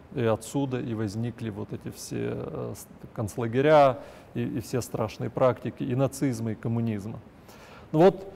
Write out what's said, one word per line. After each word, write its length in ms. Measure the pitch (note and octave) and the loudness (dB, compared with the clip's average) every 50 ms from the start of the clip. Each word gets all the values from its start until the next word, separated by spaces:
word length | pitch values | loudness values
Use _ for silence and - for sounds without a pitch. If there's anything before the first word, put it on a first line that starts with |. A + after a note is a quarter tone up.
| - - - | -16 -10 -4
И 60 | - | 0
отсюда 600 | A#2+ A2+ A2 G#2+ - - - C#3+ C#3 C3 B2 B2 | 2 2 2 2 0 -4 -4 -2 -2 -2 -2 -4
и 120 | - - A2+ | -4 -4 -4
возникли 560 | G#2+ A2 G#2 F#2+ A2 A2+ A#2+ A2+ - A#2 A2 | -4 -4 -4 -4 -4 -4 -6 -6 -6 -8 -8
вот 200 | G2+ G2+ A2+ - | -6 -8 -8 -8
эти 220 | - A2+ - B2+ A2+ | -10 -10 -10 -12 -12
все, 380 | - - - - A#2+ A#2 A#2 A#2+ | -12 -12 -10 -6 -6 -4 -4 -4
э, 400 | A#2+ A#2+ A#2+ - C3+ B2 A#2 A2+ | -6 -8 -8 -8 -8 -8 -8 -10
с-, 320 | - - - - - - - - | -12 -14 -18 -20 -20 -20 -12 -8
концлагеря 840 | - A#2+ G2 - - A#2+ A#2 A2+ B2+ C#3 D3+ D#3 D3+ C#3+ C3+ B2 - - - - - - - - | -6 -6 -6 -4 -4 -4 0 2 2 6 8 8 10 8 8 6 2 -4 -14 -18 -20 -20 -10 -6
и, 100 | - A#2+ | -4 -4
и 160 | - - B2 | -4 -4 -4
все 220 | G#2+ - - B2+ | -4 -4 -4 -4
страшные 480 | A2 - - - A2+ G#2+ - - B2+ A#2 | -4 -4 -4 -4 -4 -4 -4 -6 -8 -6
практики 520 | - - C3 B2+ A#2+ - - A#2+ - - | -2 2 2 2 2 0 -4 -10 -8 -6
и 140 | C#3 C#3 B2+ | -6 -2 0
нацизма, 560 | B2+ C#3 C3 - - D3 C#3 B2 A2 A2+ A2+ | 0 0 0 0 -2 -2 -2 -2 -2 -4 -4
и 40 | G#2+ | -6
коммунизма. 680 | - - A#2+ A#2 A#2 A#2 A2+ A2 G#2 F#2+ G#2+ A#2 A#2+ - - - - - - - - - - - - - - - | -4 -4 -4 -2 -2 -2 -2 -2 -4 -6 -8 -12 -12 -16 -18 -20 -20 -20 -20 -20 -20 -20 -20 -20 -20 -8 0 4
Ну 60 | D#3 | 8
вот, 280 | E3+ G3 F#3+ - - - - | 8 8 8 4 0 -14 -16